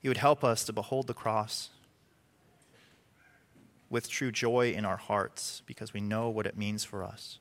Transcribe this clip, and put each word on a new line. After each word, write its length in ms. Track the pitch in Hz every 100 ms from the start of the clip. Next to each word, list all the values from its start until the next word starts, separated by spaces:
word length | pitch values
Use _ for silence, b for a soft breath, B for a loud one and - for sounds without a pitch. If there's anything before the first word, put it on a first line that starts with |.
you 80 | 135
would 80 | 123
help 260 | 143 147
us 180 | 127 113
to 80 | -
behold 320 | 110 101 131 127
the 80 |
cross 560 | 123 117 110 107 - - - _ _ _ _ _ _ _ _ _ b b b b b - - _ - - _ _
with 220 | 120 -
true 200 | - 131
joy 420 | 110 117 123 120
in 120 | 90
our 140 | 104 92
hearts 640 | - 104 95 - - -
because 300 | - - 110
we 80 | 101
know 260 | 104 107 117
what 180 | 107 104
it 100 | -
means 280 | 104 104
for 180 | - 101
us. 360 | 92 110 - -